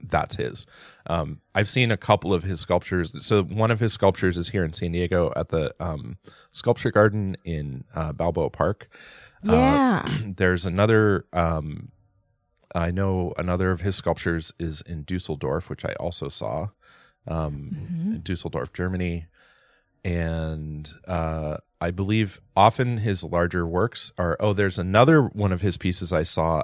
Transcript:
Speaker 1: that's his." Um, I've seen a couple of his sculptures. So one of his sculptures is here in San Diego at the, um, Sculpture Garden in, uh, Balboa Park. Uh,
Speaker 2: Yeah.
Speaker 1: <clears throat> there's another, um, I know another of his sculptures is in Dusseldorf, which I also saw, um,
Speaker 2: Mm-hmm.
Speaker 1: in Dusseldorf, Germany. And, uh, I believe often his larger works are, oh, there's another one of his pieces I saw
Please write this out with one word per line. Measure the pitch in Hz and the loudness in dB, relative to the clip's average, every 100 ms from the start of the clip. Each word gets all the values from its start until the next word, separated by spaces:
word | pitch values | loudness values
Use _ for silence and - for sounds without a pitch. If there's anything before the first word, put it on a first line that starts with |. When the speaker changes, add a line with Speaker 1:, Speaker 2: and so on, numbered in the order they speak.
Speaker 1:
that's | - 80 - | -4 -2 -2
his." | - 62 - - - - - - | -4 -6 -8 -12 -16 -20 -16 -4
Um, | 82 73 76 _ | -4 -4 -8 _
I've | - 104 | -2 0
seen | 131 120 | 2 0
a | 104 | 0
couple | - 104 95 | 2 2 2
of | 92 | 0
his | 92 90 | 0 -4
sculptures. | - 87 - 92 82 71 | 0 -2 0 -2 -4 -6
So | - 107 | 0 2
one | 85 98 110 | 2 0 0
of | 113 | 2
his | 113 | 0
sculptures | - 98 92 92 87 | 2 2 4 2 0
is | 85 | -2
here | 101 | -2
in | 80 | -2
San | - 87 | -2 -4
Diego | 85 87 90 80 - | -2 0 2 0 -2
at | 82 | -2
the, | 80 71 - | -2 -2 -4
um, | 87 76 57 92 - - _ | -6 -6 -10 -14 -18 -20 _
Sculpture | - 120 117 120 | -2 0 0 2
Garden | 104 107 104 98 - | 4 4 4 -4 -6
in, | - 80 73 65 - | -6 -6 -6 -10 -8
uh, | - 78 | -6 -4
Balboa | 71 82 82 71 | -2 -2 0 -2
Park. | - 80 104 - - - - - _ 202 | 0 0 0 -10 -20 -20 -20 -20 _ 2
Uh, | |
Speaker 2:
Yeah. | 233 262 285 262 196 - - | 4 6 4 4 2 0 -4
Speaker 1:
<clears throat> | 110 | -4
there's | 92 92 90 90 | 0 2 2 0
another, | 90 107 110 107 95 - | 2 6 6 6 4 0
um, | 87 82 80 76 - - _ _ _ _ _ _ _ - | 0 0 0 -4 -10 -14 _ _ _ _ _ _ _ -8
I | 87 85 | -4 -2
know | 90 98 92 90 - | 0 0 0 -2 -2
another | 87 90 95 | -2 0 0
of | 87 | 0
his | 98 | -2
sculptures | 92 - 80 - 82 80 - | -2 0 0 0 -2 -4 -8
is | 85 76 | -8 -8
in | - 82 | -10 -10
Dusseldorf, | 73 90 - 73 71 76 - | -6 -6 -6 -6 -4 -4 -6
which | 73 | -8
I | - - | -8 -6
also | 82 - 69 | -6 -6 -8
saw, | - - 73 101 - _ - _ _ - | -6 -6 -6 -8 -12 _ -20 _ _ -6
um, | 80 78 73 139 151 | -4 -4 -6 -10 -10
Speaker 2:
Mm-hmm. | 98 170 185 220 | -8 -6 -4 -6
Speaker 1:
in | |
Dusseldorf, | 80 87 - 78 62 | -6 -6 -6 -6 -6
Germany. | - 90 92 90 85 82 _ _ _ _ _ _ _ | -6 -4 -2 -4 -4 -8 _ _ _ _ _ _ _
And, | 95 87 82 82 80 78 78 76 76 - - | -4 -2 -2 -2 -4 -6 -8 -10 -12 -14 -6
uh, | 87 80 80 76 76 - - | -4 -2 -4 -6 -8 -12 -6
I | 87 | -4
believe | 90 95 110 101 - _ - | -2 0 0 0 -6 _ 6
often | 104 - 123 117 | 8 6 0 0
his | 107 95 | 0 -2
larger | 82 87 87 90 85 | 0 2 2 0 0
works | 87 113 - - - | 0 0 -2 -8 -2
are, | 87 - | -2 2
oh, | 107 | 2
there's | 101 101 92 | 2 0 0
another | 90 104 131 160 | 2 6 8 8
one | 117 107 104 | 4 2 0
of | 90 | 2
his | 95 - | 0 0
pieces | 92 90 85 | -2 -2 0
I | 85 | 0
saw | - - 80 80 | 0 0 2 0